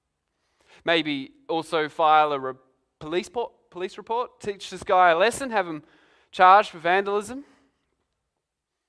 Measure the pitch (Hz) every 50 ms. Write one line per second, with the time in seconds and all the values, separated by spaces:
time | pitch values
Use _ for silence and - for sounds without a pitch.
0 | _ _ _ _ _ _ _ _ _ _ _ _ _ _ _ _ _ - 170 165
1 | 151 151 147 139 135 - _ _ _ - 165 165 156 - 175 160 151 147 - -
2 | 165 151 156 156 151 151 147 135 131 131 127 131 _ _ _ _ _ _ _ _
3 | 156 151 165 185 214 - - 240 233 - _ _ _ _ _ 175 185 185 - -
4 | 202 - 226 240 247 - _ _ - 208 202 190 - - 190 180 - - 190 185
5 | 180 175 165 165 196 233 233 - 277 254 226 208 180 175 160 151 - _ _ _
6 | _ _ _ _ _ _ - - 185 185 190 208 208 - - 170 151 170 180 196
7 | 202 202 202 208 202 208 247 277 285 _ _ _ _ _ _ _ _ _ _ _
8 | _ _ _ _ _ _ _ _ _ _ _ _ _ _ _ _ _